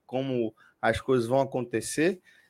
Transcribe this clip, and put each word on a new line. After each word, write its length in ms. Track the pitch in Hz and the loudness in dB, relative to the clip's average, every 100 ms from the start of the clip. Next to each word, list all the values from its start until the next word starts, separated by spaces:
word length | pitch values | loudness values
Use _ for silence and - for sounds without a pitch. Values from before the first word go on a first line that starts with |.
| - | -8
como 480 | 131 135 127 110 - _ - | -6 -2 -2 -2 -6 _ -2
as 200 | 113 113 | 0 0
coisas 260 | - 127 113 | 2 2 4
vão 140 | 135 | 2
acontecer 800 | 135 135 120 113 107 - 165 190 _ _ _ | 2 -2 -2 -4 -4 0 0 0 _ _ _